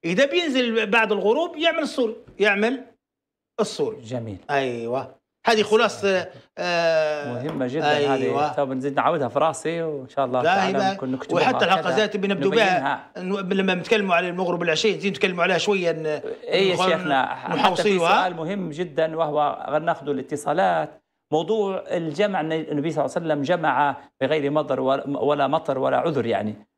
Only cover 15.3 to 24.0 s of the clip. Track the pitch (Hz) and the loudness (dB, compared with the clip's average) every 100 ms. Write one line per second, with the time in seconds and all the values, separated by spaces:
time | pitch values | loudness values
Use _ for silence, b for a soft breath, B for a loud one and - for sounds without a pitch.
15.3 | 175 175 180 180 196 175 160 156 151 - | 0 2 2 2 0 0 -2 -4 -4 -6
16.3 | - 156 170 196 175 185 160 175 135 127 | -10 -2 2 2 2 2 0 2 0 0
17.3 | - - - 208 185 196 190 165 214 185 | -4 -4 0 2 2 2 2 4 2 2
18.3 | 170 160 202 175 147 180 147 160 160 160 | -2 -6 -6 -6 -6 -6 -2 -2 0 -2
19.3 | 147 143 - - 151 165 165 143 131 127 | 2 0 -2 -4 -2 0 -4 -2 -4 -4
20.3 | 147 147 156 190 165 151 - _ _ _ | -6 -2 0 2 2 -2 -8 _ _ _
21.3 | 151 165 220 196 - - 180 165 143 208 | -2 0 0 0 -2 -4 -4 -4 -2 0
22.3 | 190 156 160 156 151 151 151 139 - 165 | 0 -2 -4 -2 -2 -2 -2 -2 -2 -2
23.3 | 147 135 175 160 131 143 135 | -2 0 0 2 2 0 -2